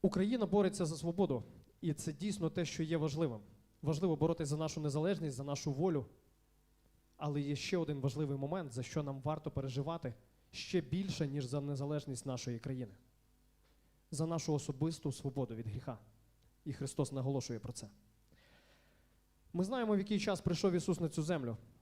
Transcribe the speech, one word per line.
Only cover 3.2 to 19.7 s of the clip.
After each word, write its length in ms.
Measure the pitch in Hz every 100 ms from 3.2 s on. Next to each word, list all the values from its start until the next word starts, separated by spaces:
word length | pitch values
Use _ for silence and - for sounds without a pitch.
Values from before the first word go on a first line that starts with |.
| 160 110 - - - _
Важливо 340 | 147 151 180 156
боротися 340 | 160 165 147
за 80 | 151
нашу 240 | 160 160
незалежність, 560 | 151 143 165 202 156 123
за 60 |
нашу 300 | 139 143 -
волю. 320 | 135 185 151 - - _ _ _ _ _ _ _ _ _ _
Але 240 | 151 147
є 140 | 143 143
ще 220 | - 180
один 220 | 160 143
важливий 380 | 135 123 151 139
момент, 360 | 139 185 151
за 100 | 117
що 200 | 127 156
нам 180 | 143 135
варто 300 | 151 156 -
переживати 600 | - 135 131 143 165 127 117 - _ _
ще 300 | - - 185
більше, 460 | 139 165 196 - 147
ніж 180 | 139 127
за 160 | 143
незалежність 640 | 143 139 139 151 143 123 143
нашої 340 | 123 - 117
країни. 360 | 139 131 117 - - _ _ _ _ _ _ _ _ _ _
За 140 | 143 160
нашу 280 | 165 156
особисту 580 | 151 - 131 156 165 143
свободу 440 | 131 139 135 123 113
від 120 | 113
гріха. 300 | 104 - 117 - - _ _ - _ -
І 80 |
Христос 380 | 135 139 - 139
наголошує 480 | 135 131 139 - 117
про 140 | -
це. 160 | 120 104 - _ _ _ - - - _ - _ _ _ _ _ _ _
Ми 100 | 170
знаємо, 320 | 190